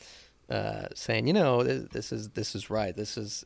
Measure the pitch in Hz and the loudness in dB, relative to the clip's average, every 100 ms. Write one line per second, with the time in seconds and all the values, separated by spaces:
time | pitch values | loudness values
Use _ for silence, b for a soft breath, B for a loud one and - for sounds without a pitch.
0 | B B B B - 113 104 107 50 - | B B B B -6 -2 -2 -4 -6 -6
1 | - 113 120 202 147 123 127 131 - 123 | 0 2 4 6 6 6 4 2 -2 -6
2 | - 113 107 - 107 - - 107 101 90 | -6 -6 -6 -6 -4 -6 -4 -2 -2 -2
3 | 104 - 104 - | -6 -6 -6 -8